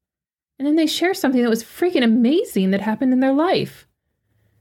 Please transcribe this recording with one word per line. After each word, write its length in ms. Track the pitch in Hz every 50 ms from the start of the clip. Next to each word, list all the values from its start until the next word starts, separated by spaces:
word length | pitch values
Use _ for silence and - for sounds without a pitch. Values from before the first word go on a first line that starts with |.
| _ _ _ _ _ _ _ _ _ _ _ -
And 100 | 269 285
then 80 | 302
they 100 | 330 320
share 280 | 302 - - 320 359 381
something 280 | 370 - 262 240 247 240
that 60 | 240
was 160 | 220 226 -
freaking 400 | - - - 349 359 359 320 247
amazing 680 | 226 220 254 233 233 294 359 - - - 202 190 190 196
that 100 | 196 196
happened 320 | 214 214 - 285 254 254
in 60 | 254
their 120 | 262 269 269
life 560 | 277 320 370 349 170 139 139 - - - _ _ _ _ _ _ _ _ _ _ _ _ _ _ _